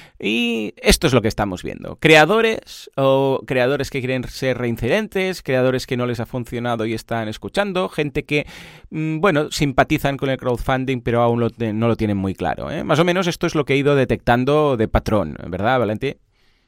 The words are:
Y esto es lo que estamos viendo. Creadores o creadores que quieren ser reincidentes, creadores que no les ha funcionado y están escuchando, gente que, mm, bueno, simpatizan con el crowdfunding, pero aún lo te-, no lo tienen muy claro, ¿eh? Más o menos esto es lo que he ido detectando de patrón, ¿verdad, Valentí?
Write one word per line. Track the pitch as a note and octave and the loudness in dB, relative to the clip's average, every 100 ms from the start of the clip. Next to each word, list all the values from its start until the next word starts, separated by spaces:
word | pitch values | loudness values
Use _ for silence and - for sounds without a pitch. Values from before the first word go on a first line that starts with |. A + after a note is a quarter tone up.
| - - | -20 -8
Y | G3 A#3 A#3 A3+ G#3 - | -4 -2 -2 -2 -6 -2
esto | G#3 G3 D3 | 2 4 4
es | |
lo | B2 | 2
que | G#2+ | 2
estamos | - G#2 F2+ | -2 -4 -4
viendo. | - G1+ - E2+ | -8 -10 -12 0
Creadores | D#3 D#3 D#3 A3 A3+ - - - - - | 6 8 6 4 0 -2 -10 -20 -10 0
o | C3+ C3+ C3+ C3 - | 2 4 2 0 -2
creadores | C3 B2 C#3 C3+ | 0 2 0 -4
que | C#3 | -6
quieren | B2 C3 | -4 -4
ser | A#2 - C3 A#2+ | -6 -4 -2 -2
reincidentes, | B2 A#2 A2+ F#3+ G#3+ G3 F#3+ F3+ | -2 -2 0 0 -2 -4 -4 -4
creadores | - C3 B2+ B2+ - | -2 0 2 0 -2
que | B2+ | -4
no | B2 | -2
les | A#2 | -4
ha | |
funcionado | A2+ C3 A#2 A#2+ A#2+ A#2 A2 | -6 -8 -6 -6 -4 -2 -2
y | |
están | A2 - A#2 G#2+ | -4 -4 -6 -6
escuchando, | A2 G2+ - G3+ F3+ F#3 | -8 -6 -2 -2 -2 -4
gente | - D3 D3 | -2 -4 -4
que, | - D3 - - - - - | -2 -2 -4 -12 -20 -20 -10
mm, | D#3+ D#3 D#3 | -4 -2 0
bueno, | F#3+ C#3+ D3 | 2 2 0
simpatizan | - C#3+ B2+ C3 D3+ C#3+ C#3 | 0 0 2 2 2 0 -2
con | C#3 | -2
el | C3 | -2
crowdfunding, | B2+ A#2+ - C3 C3 B2+ | -2 -2 0 -2 -2 -2
pero | B2 A#2 | 0 2
aún | A#2+ A#2 | 4 2
lo | A#2 | 0
te-, | - A#2 | -2 -4
no | G#2+ A#2 | 0 0
lo | A2 | 2
tienen | G#2+ G2+ | 0 0
muy | F#2+ | -2
claro, | - F2 - C2+ | -2 -4 -4 -6
¿eh? | E3+ | -6
Más | - D3 | 0 2
o | |
menos | F3 F3+ F3+ | 4 2 0
esto | - E3+ | -2 -2
es | D#3 | -2
lo | |
que | C#3 | 0
he | C#3 | 2
ido | C#3 C#3+ | 4 2
detectando | B2 A2+ - A#2+ B2+ D3+ D3 B2 | 2 0 2 2 4 2 2 2
de | A2 | 2
patrón, | A2 - G#2+ D#2 - D#2+ | 0 2 0 0 -6 -8
¿verdad, | F2 G#2+ C3 | -2 0 2
Valentí? | G#2 G#2+ C3+ - _ _ _ _ | 0 -2 -6 -8 _ _ _ _